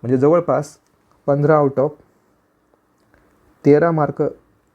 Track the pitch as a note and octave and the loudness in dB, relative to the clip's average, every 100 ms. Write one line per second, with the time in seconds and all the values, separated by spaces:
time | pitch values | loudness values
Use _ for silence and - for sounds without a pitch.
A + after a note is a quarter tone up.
0 | C#3+ B2+ C#3 E3+ D#3+ C3+ D3 - _ _ | -2 0 2 0 0 -4 -6 -16 _ _
1 | _ _ - C#3+ D3 D#3 C#3+ C3 C#3+ D3+ | _ _ -4 -2 2 2 2 0 -4 -6
2 | _ _ _ _ _ _ _ _ _ _ | _ _ _ _ _ _ _ _ _ _
3 | _ _ _ _ _ _ - D3 E3+ D#3+ | _ _ _ _ _ _ 2 2 2 -2
4 | C#3+ C3+ D3 - _ _ _ | -4 -4 -6 -6 _ _ _